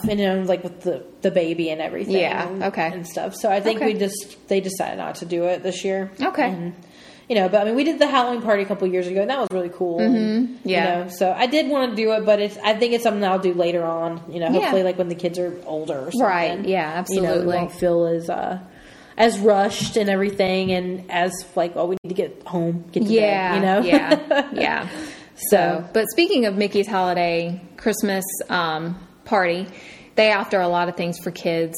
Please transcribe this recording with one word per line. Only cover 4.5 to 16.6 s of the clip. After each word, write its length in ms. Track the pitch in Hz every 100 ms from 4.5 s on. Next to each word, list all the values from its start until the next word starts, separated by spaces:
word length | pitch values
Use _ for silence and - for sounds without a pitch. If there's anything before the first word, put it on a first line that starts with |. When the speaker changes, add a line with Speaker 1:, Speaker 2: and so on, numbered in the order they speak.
| 196
Speaker 1:
decided 360 | 190 185 - -
not 160 | - -
to 100 | 170
do 200 | 170 175
it 180 | 175
this 200 | 185 175
year. 280 | 196 190 190 -
Speaker 2:
Okay. 280 | 311 370 247
Speaker 1:
And, 240 | 180 175 175 - - - - -
you 80 | 220
know, 140 | 185
but, 120 | 208
I 40 | 208
mean, 100 | 240
we 80 |
did 140 | 294 277
the 100 | 294
Halloween 340 | 262 247 240
party 180 | 214 202
a 40 | 196
couple 200 | 196 185
years 200 | 180 180
ago, 140 | 190
and 80 | 208
that 80 | 269
was 100 | 202
really 180 | 185 175
cool. 260 | 180 180 170
Speaker 2:
Mm-hmm. 160 | 220 226
Speaker 1:
And, 440 | 220 220 247 -
Speaker 2:
Yeah. 360 | 190 180 170 175
Speaker 1:
you 40 | 185
know, 40 |
so 240 | 180 185 170
I 120 | 247
did 200 | 302 269
wanna 280 | 285 254 214
do 160 | 220
it, 120 | 214 208
but 140 | 208
it's, 180 | 208 -
I 100 | 208 214
think 180 | 240
it's 100 | 233
something 200 | 233 208
I'll 160 | 196 185
do 140 | 185 175
later 280 | 170 170
on, 380 | 165 165 165 170 170
you 100 | 170
know, 60 | 165
Speaker 2:
Yeah. 80 | -
Speaker 1:
hopefully, 220 | 370 190
like, 160 | 185 180
when 100 | 180
the 60 | 170
kids 240 | 175 175
are 140 | 175 170 -
older 280 | 156 156 143 139
or 40 |
something. 100 | 240
Speaker 2:
Right. 420 | 220 175 170 180